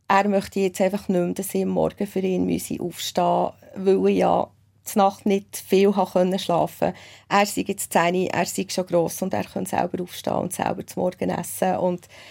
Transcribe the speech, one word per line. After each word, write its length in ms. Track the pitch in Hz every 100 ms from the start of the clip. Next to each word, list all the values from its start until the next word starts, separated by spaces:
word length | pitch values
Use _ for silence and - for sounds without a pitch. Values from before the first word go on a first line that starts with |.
| -
er 200 | 196 202
möchte 320 | 196 190 202
jetzt 200 | 190 185
einfach 280 | 190 202 -
nicht 100 | 180
mehr, 140 | 175
dass 200 | 180 190
ich 80 | 190
am 80 | 190
Morgen 360 | 180 160 - 202
für 140 | 190
ihn 260 | 190 180 180
müsse 340 | 170 - -
aufstehen 720 | 175 - - - 175 175 180 - - -
müsse, 260 | 190 190
weil 100 | 190
ich 60 | 196
ja 300 | 175 170 - _ _ _ -
die 60 | 208
Nacht 280 | 196 196 214
nicht 300 | 196 202 -
viel 400 | - 190 196 196
habe 160 | 185
können 260 | 185 185 185
schlafen. 540 | - 170 160 - - - - - -
Er 180 | 196 208
sei 180 | - 185
jetzt 260 | 196 -
zehn, 220 | 185 170 180 185
er 200 | - 185
sei 200 | - 185
schon 180 | - 185
gross 340 | 175 165 -
und 140 | 190
er 100 | 208
könne 220 | 185 196 190
selber 340 | 202 185 180
aufstehen 300 | 180 - -
und 180 | - -
selber 340 | - - 190 190
zum 160 | -
Morgen 280 | 180 - 180
essen. 460 | 170 175 - 185 180
Und 300 | 180 180 - - -